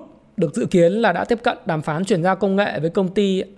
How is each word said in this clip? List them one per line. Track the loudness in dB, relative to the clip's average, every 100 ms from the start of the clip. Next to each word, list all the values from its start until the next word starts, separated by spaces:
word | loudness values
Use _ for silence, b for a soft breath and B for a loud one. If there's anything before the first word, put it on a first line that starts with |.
| -6 -20 _ -4
được | -2 -2
dự | 0
kiến | 4 4
là | 4 2
đã | 0
tiếp | -2 -2
cận | -2 -4 -4
đàm | -4
phán | -4 -4 0
chuyển | 0
giao | 0 0
công | 0 0
nghệ | 0 -2
với | -2
công | -2 -2
ty | 0 0 0 -4